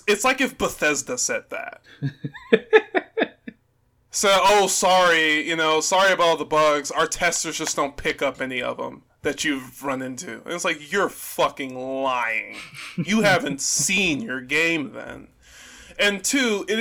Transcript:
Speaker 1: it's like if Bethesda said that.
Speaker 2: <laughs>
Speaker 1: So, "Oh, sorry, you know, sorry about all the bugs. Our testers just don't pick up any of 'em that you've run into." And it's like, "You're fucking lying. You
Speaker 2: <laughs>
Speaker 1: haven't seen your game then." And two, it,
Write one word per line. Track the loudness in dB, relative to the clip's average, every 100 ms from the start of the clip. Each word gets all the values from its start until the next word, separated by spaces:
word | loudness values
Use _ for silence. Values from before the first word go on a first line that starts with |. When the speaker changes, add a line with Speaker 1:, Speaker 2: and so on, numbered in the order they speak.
| 0
Speaker 1:
it's | 2
like | 2 2
if | -2 -2
Bethesda | -6 0 0 0 -4 -4
said | -2 -4 -6
that. | -12 -12 -16 _ -8
Speaker 2:
<laughs> | -8 -8 -14 -14 2 2 6 4 4 -4 -4 -4 -4 -6 -20 -20 _ _ _ _ _
Speaker 1:
So, | -2 2
"Oh, | 4 6 6 4
sorry, | 2 4 6 6 4 4 2 0
you | 0
know, | 2 2
sorry | 2 4 4
about | 6 4
all | 2
the | 2
bugs. | 4 4 2 0
Our | 0 0
testers | 0 0 0 -4 -4
just | -4 -2
don't | -4 -4
pick | -6 -2
up | -4 -4
any | -6 -4
of | -6 -6
'em | -10 -12 _ _
that | -6 -4
you've | -4 -4 -8 -10
run | -8 -6
into." | -8 -10 -12 -12 -10
And |
it's | -4
like, | -4 -6 -4
"You're | -2 -2
fucking | -4 -10 -2 -2 -2 -10 -8 -6 -4
lying. | -2 -2 -2 -4 -8 -14 -16 -18 -10 -6
You | -2 2
Speaker 2:
<laughs> |
Speaker 1:
haven't | 4 4 0 -4
seen | -4 -2 0 0 0 -2
your | -4 -10
game | -2 0 0 0 -4
then." | -10 -14 -16 -18 _ _ -20 -20 -20 -18 0
And | 0 0
two, | -2 0 2 0 -2
it, | -2